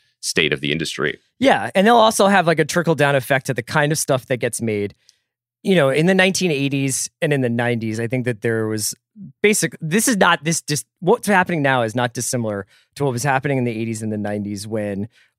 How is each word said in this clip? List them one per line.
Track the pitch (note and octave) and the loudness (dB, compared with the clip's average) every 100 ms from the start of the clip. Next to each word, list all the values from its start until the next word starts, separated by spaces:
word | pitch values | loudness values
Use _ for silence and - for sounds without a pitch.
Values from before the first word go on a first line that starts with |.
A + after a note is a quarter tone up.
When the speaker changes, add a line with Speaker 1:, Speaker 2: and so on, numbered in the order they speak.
| _ _ | _ _
Speaker 1:
state | - - D2+ | -6 0 0
of | C#2+ | 0
the | C#2+ | -2
industry. | D#2+ D#2+ - C#2+ - _ - | -4 -4 -4 -6 -6 _ -2
Speaker 2:
Yeah, | B3+ - A2+ G3 | 0 2 0 2
and | G#3 | 4
they'll | A#3+ | 6
also | A3 A3+ G3 | 4 4 2
have, | G3 E3 | 4 2
like, | E3 | 0
a | |
trickle-down | D3 F3 D#3+ D3 C#3+ | 0 0 0 2 2
effect | C#3 - C3 - | 2 2 0 0
to | |
the | B2 | -6
kind | - D#3 D3 | -2 0 0
of | D#3 | 0
stuff | - C3 - | 0 -2 -2
that | B2 | -4
gets | A#2+ - | -4 -4
made. | A2+ G#2 G2+ - _ _ _ _ _ _ | -4 -2 -4 -8 _ _ _ _ _ _
You | - | 0
know, | F3+ C3+ | 4 4
in | C3+ E3+ | 4 4
the | |
nineteen | F#3+ F#3+ F#3 F3+ | 4 4 2 0
eighties | C#3 C#3 C#3 C3+ B2+ - - | 0 0 0 -2 -2 -6 -4
and | D#3 | 0
in | C#3+ | 0
the | B2 | 0
nineties, | A#2 A#2+ A#2 A2 A2 | 0 0 0 -2 -4
I | A#2 | -4
think | B2+ B2 | -2 -2
that | G#2+ | -2
there | A#2 A2+ A2 | -2 -2 -2
was | A2 - - _ G#3+ F#3+ - | -4 -6 -8 _ -20 -20 0
basic, | G#3 G#3+ E3 - | 2 2 -2 -4
this | D#3 G3+ C4+ | -2 0 2
is | G3+ | 2
not, | F#3 E3+ | 4 2
this | D#3 E3 | 0 -4
just, | - D3 - _ | -4 -6 -6 _
what's | E3+ A#3 G3+ | 0 0 2
happening | F#3+ F3+ E3+ | 2 2 0
now | C#3 C3 | 2 2
is | A2+ A#2 | 0 0
not | B2 | -2
dissimilar | B2+ - B2 A2 G2+ - _ _ | -4 -6 -4 -4 -6 -8 _ _
to | - | -4
what | C#3+ | -4
was | A#2 | -2
happening | C3+ C3 C#3+ C3+ | 0 0 0 0
in | |
the | A#2+ A2 | 0 -2
eighties | A2+ G#2+ | -4 -4
and | A2 | -4
the | G#2+ | -4
nineties | G#2 G#2 G2+ G2+ G#2 | -4 -4 -6 -8 -8
when | G#2+ G#2 G2 G#2 _ _ | -6 -4 -6 -8 _ _